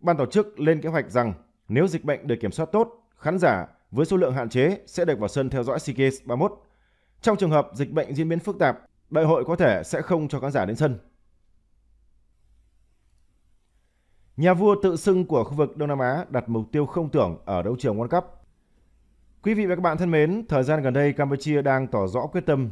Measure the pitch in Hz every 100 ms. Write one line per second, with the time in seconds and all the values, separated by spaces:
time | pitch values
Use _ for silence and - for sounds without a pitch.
0 | 170 156 123 202 208 - 151 160 156 160
1 | 113 120 117 90 _ _ - 117 180 160
2 | 147 139 131 117 104 - 160 208 233 -
3 | _ _ 151 180 147 98 80 _ - 113
4 | 160 190 156 131 117 127 151 196 - -
5 | 165 123 104 143 131 131 120 143 - 123
6 | 135 131 - 123 202 - _ _ _ _
7 | _ _ 226 208 180 151 143 113 120 139
8 | - 139 160 170 202 190 151 - _ _
9 | - 160 156 156 127 170 147 92 78 147
10 | - 165 147 135 135 135 95 117 151 110
11 | - _ _ _ _ _ _ _ _ _
12 | _ _ _ _ _ _ _ _ _ _
13 | _ _ _ _ _ _ _ _ _ _
14 | _ _ _ - 170 180 208 202 190 165
15 | 208 185 175 151 - 143 143 147 147 139
16 | 123 147 - 127 113 113 110 151 143 175
17 | 156 151 95 80 - 92 95 127 127 104
18 | 117 175 175 - _ _ _ _ _ _
19 | _ _ _ _ 202 214 190 175 175 156
20 | 175 160 156 208 226 143 131 156 135 135
21 | 147 139 139 139 151 147 139 131 131 107
22 | 95 117 147 180 160 139 120